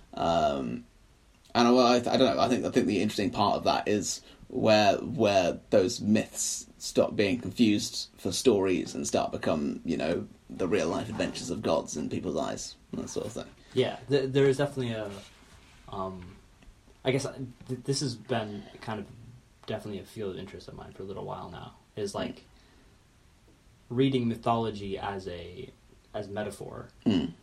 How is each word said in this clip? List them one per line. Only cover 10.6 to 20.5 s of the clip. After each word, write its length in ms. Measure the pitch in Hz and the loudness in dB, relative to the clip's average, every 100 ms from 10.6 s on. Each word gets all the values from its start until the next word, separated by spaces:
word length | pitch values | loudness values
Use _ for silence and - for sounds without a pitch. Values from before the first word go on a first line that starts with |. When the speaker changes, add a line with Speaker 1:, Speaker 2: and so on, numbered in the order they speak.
| 90 | -2
Speaker 1:
real 200 | 95 80 | 0 0
life 220 | 98 - | -2 -4
adventures 400 | - 87 - - | -4 -4 -4 -6
of 120 | 85 | -4
gods 360 | 101 78 - 76 | 0 0 0 -6
in 120 | - | -4
people's 280 | 82 90 76 | -4 -4 -2
eyes, 380 | 65 53 - - - | -4 -6 -10 -16 -12
that 160 | - - | -10 -8
sort 160 | - 110 | -6 -8
of 80 | |
thing. 120 | - - - - | -8 -12 -16 -6
Speaker 2:
Yeah, 240 | 127 113 - - | -2 0 -2 -2
th-, 240 | 139 131 | 0 2
there 140 | 139 139 | 4 4
is 100 | 135 | 4
definitely 360 | 143 135 120 | 0 -2 -4
a, 160 | 110 101 101 - - - - - - - | -4 -8 -10 -16 -20 -20 -20 -20 -20 -12
um, 340 | 101 95 92 87 101 - - - - _ _ | -8 -8 -8 -16 -20 -20 -20 -20 -20 _ _
I 80 | 131 | -2
guess, 140 | 131 123 | 0 -2
uh, 80 | - 127 - - | -8 -12 -12 -12
th-, 140 | 127 | -8
this 160 | - 135 | -4 -2
has 160 | 135 107 | -2 -6
been 480 | - 117 107 101 - - | -4 -4 -4 -8 -12 -14
kind 220 | - 107 | -10 -10
of 40 | - - - - _ _ - | -10 -16 -20 -20 _ _ -8
definitely 340 | 107 104 95 | -8 -6 -10
a 60 | 87 | -10
field 300 | 110 98 92 | -8 -8 -8
of 40 | |
interest 300 | 95 | -12